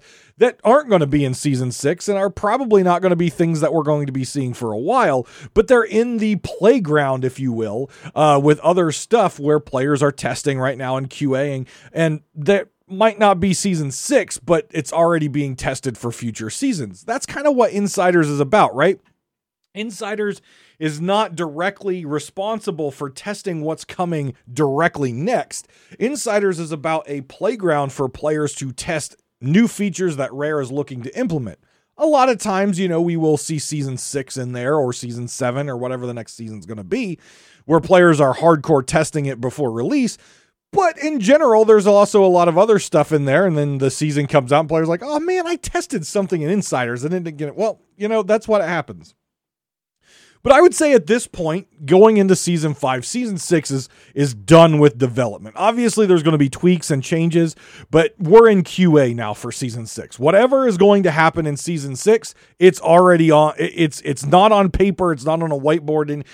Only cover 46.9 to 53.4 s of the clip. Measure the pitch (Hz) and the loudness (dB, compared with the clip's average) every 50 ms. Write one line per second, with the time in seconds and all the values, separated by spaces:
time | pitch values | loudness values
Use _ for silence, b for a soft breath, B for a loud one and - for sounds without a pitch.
46.9 | 120 120 123 156 180 185 170 170 151 143 156 143 - 151 208 220 185 _ _ _ | -4 -6 -6 -4 -4 -4 -6 -8 -10 -10 -10 -10 -6 -4 -4 -4 -4 _ _ _
47.9 | _ - 202 214 226 220 208 185 214 226 - - 214 202 185 160 175 160 135 - | _ -8 -6 -2 -2 -2 0 0 0 0 0 0 0 0 0 -2 -4 -6 -6 -8
48.9 | 101 85 76 _ _ _ _ _ _ _ _ _ _ _ _ _ _ _ _ _ | -12 -20 -20 _ _ _ _ _ _ _ _ _ _ _ _ _ _ _ _ _
49.9 | _ _ b b b b b b b b b 247 269 285 349 359 - - 320 294 | _ _ b b b b b b b b b 4 6 8 6 6 4 4 0 4
50.9 | 277 226 156 151 220 240 - - - - 170 156 156 190 196 _ _ - 151 135 | 4 2 2 2 -2 -2 -2 -6 -10 -8 -6 -4 -4 -6 -6 _ _ -10 -2 2
51.9 | 170 185 214 220 220 208 196 190 185 - - 175 175 160 151 156 143 - - 131 | 6 6 6 6 6 4 4 4 2 0 0 -2 -2 -2 -2 -2 -4 -2 -2 -2
52.9 | 131 127 120 - - 247 247 226 202 160 | -2 -2 -4 -8 -8 -6 -6 -6 -6 -6